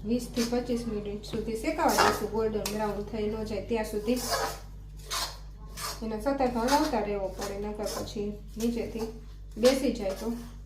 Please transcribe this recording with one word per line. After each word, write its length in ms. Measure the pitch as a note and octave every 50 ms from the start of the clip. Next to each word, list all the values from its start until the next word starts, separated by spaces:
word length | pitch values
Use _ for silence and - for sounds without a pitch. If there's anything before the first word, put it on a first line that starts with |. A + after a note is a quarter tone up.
| -
વીસ 220 | G#3 A#3 B3 - - -
થી 120 | B3 A#3 A#3
પચીસ 380 | A#3+ B3 B3 B3+ A#3+ A#3 -
મિનિટ 360 | A3+ G#3 G#3 G3+ G3+ G3+ G#3 -
સુધી 380 | - - G#3+ G#3+ A3+ A3 A3
શેકાવા 480 | C#4 D#4 D#4+ E4+ D#4+ C#4+ - - - B3
દઈશું, 220 | G#3+ - A3 G3+
ગોલ્ડન 420 | G3+ A3+ A3 G#3+ G#3+ G#3 G3 - G#3
બ્રાઉન 320 | G#3+ G#3+ G#3 G3+ G3+ G#3
થઈ 220 | - A#3 G#3+ G#3
ન 180 | G#3+ A3 A3 G#3+
જાય 160 | G#3+ A#3 F#3+
ત્યાં 240 | F#3+ - A#3+ A3 G#3+
સુધી. 340 | G#3+ G#3+ G#3 G#3 A3+ B3+ B3 - - - - - - - - - - - - - - - - - - - - - - - - - - - - - - - - - - - -
એને 200 | A3+ A3 A3 G#3+
સતત 200 | - C#4 C4+ C#4 C4 A#3+ A#3+
હલાવતા 440 | A#3 A3+ C4 C#4+ D4 D4+ - B3 A3
રહેવો 300 | G3+ G3+ G3+ G3 F#3+ F#3
પડે, 300 | - - G3+ G3+ G3 G3+
નકર 300 | G#3 G#3+ G#3+ G#3+ G#3+ G3 -
પછી 320 | - - - - G#3+ G3+ G#3 G#3 - - - -
નીચેથી 500 | G#3+ A3+ A#3+ A#3 A3+ G3 - - A3 A3+ A3+ - - - - - - - - -
બેસી 360 | A3 A3+ B3+ C#4 C4 C#4+ B3 G#3+
જાય 180 | G3+ G3+ F#3+
તો 220 | - - G#3+ A#3 A#3+ - - - - - -